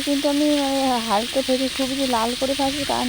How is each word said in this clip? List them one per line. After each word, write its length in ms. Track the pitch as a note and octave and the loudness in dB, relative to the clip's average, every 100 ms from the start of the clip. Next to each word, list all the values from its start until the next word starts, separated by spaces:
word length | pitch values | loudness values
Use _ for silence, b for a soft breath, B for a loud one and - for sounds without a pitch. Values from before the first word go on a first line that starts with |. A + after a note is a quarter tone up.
| C#4 | 0
কিন্তু 200 | C#4+ D4 | 0 0
আমি, 140 | C#4+ D4+ D4 | 2 2 2
মানে, 180 | C4+ C4+ C4+ B3 A3+ | 0 0 0 0 0
হালকা 320 | G#3 A#3+ C4+ C4 | 0 0 -2 0
ভেজে, 220 | B3+ C4 - | 0 0 -2
খুব 120 | C4 C4+ | -2 0
যে 80 | C4 A#3 | 0 0
লাল 140 | A3+ B3 | 0 -2
করে 120 | C4+ C#4 | -2 0
ভাজবো 240 | C4+ C#4+ C#4 | 0 0 -2
তা 80 | A#3+ | 0